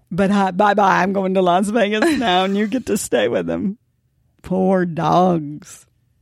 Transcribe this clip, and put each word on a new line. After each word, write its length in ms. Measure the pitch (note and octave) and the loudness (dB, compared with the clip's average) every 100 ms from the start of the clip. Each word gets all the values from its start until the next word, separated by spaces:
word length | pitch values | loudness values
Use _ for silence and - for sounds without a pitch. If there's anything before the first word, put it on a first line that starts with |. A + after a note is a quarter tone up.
| - | -10
But 200 | E3+ G3 | -2 0
hi, 200 | G3+ F#3+ | 2 0
bye-bye, 500 | F3+ G#3 G3+ G3 F3 | 2 2 4 4 4
I'm 100 | F#3 | 0
going 220 | G3 F#3+ | 0 0
to 80 | F#3+ | 0
Las 260 | F#3 F3 G3+ | 2 2 0
Vegas 500 | A3 G3+ G#3+ C#4 D4+ | 0 0 0 0 0
now, 260 | A#3 F3+ | 0 0
and 120 | F#3+ G3 | 0 -2
you 100 | G#3+ | -2
get 200 | B3+ A#3+ | -4 -4
to 100 | G3+ | -6
stay 320 | - - - | -2 -2 0
with 200 | A3+ E3+ | -2 -4
him. 260 | E3 G3+ G#3 _ _ _ _ _ _ | -4 -4 -6 _ _ _ _ _ _
Poor 440 | - F#3 F#3 F#3+ F3+ | -6 -2 0 0 -2
dogs. 1000 | D#3 D#3+ E3 F#3 E3+ D3 D3+ - - _ _ _ _ | -4 0 2 2 0 -4 -12 -18 -20 _ _ _ _